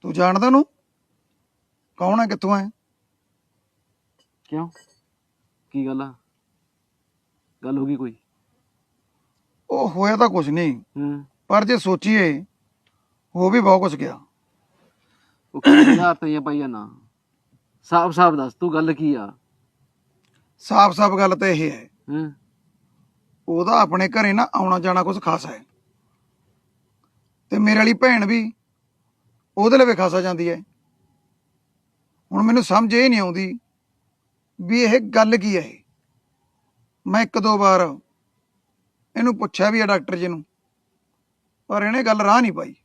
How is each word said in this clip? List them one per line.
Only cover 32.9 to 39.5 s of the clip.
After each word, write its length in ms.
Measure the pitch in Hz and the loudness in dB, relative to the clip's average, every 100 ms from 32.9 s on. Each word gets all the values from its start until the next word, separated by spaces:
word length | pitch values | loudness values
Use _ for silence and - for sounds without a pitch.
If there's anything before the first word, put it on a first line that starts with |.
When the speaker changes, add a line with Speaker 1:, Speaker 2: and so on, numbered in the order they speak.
Speaker 1:
ਇਹ 160 | 233 262 | 2 2
ਨਹੀਂ 100 | 226 | 2
ਆਉਂਦੀ 380 | 190 175 190 240 _ _ _ _ _ _ _ _ _ - | -2 -4 -8 -10 _ _ _ _ _ _ _ _ _ -16
ਵੀ 220 | 180 233 | -4 0
ਇਹ 180 | 233 247 | 2 0
ਗੱਲ 360 | 208 220 220 226 | 0 0 2 2
ਕੀ 200 | 208 185 | 0 -4
ਹੈ। 60 | |
ਇਹ 200 | 139 - _ _ _ _ _ _ _ _ _ _ _ _ - | -6 -20 _ _ _ _ _ _ _ _ _ _ _ _ -4
ਮੈਂ 160 | 202 | -2
ਇੱਕ 160 | 220 226 | -2 -2
ਦੋ 200 | 214 208 | -2 2
ਵਾਰ 220 | 202 185 170 139 _ _ _ _ _ _ _ _ _ _ _ 226 | 4 2 0 -6 _ _ _ _ _ _ _ _ _ _ _ -4
ਇਹਨੂੰ 200 | 240 226 | -2 -2
ਪੁੱਛਿਆ 320 | 208 | -6